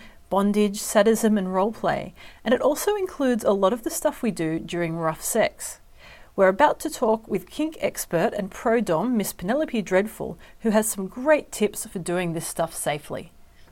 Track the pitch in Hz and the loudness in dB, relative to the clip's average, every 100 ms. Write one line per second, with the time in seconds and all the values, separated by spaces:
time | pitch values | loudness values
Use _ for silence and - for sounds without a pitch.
0 | - - - 190 202 208 208 202 - 220 | -8 -20 -2 2 2 4 2 0 0 4
1 | 214 220 220 214 185 185 208 220 175 135 | 4 4 4 2 0 0 0 0 -2 -2
2 | - - - - - - - 302 - 415 | -4 -14 -20 -10 0 2 2 2 0 0
3 | 370 - 269 233 - 196 190 240 320 - | -2 -2 0 2 2 4 2 2 -4 -2
4 | 302 277 226 175 160 165 165 175 170 165 | -2 0 -2 -2 -2 -2 -4 -4 -2 -2
5 | 160 160 - 220 180 - - - - - | -2 -2 -2 2 0 -2 -12 -14 -20 -20
6 | - - - - 190 190 - - 320 - | -20 -20 -10 2 4 6 4 4 -4 0
7 | 220 220 - 196 - - 311 - 196 - | 0 0 0 -6 -4 -4 -4 -2 -4 -4
8 | - 165 208 - 190 - 240 233 196 160 | -2 0 0 0 -6 -4 0 2 2 0
9 | 233 233 190 - 180 277 311 226 175 185 | 2 0 -2 -4 -2 -2 0 -2 2 2
10 | 214 - - 170 - - 226 214 214 - | 2 -4 -10 -10 -16 -4 2 2 2 -4
11 | 190 247 269 302 - - 208 - 220 196 | -8 -4 2 2 2 -2 -2 -2 -10 -8
12 | 165 175 175 160 156 - 160 - 156 147 | -4 -2 -2 -4 -6 -4 -4 -4 -4 -4
13 | - 123 - - - - - | -6 -12 -12 -20 -20 -20 -20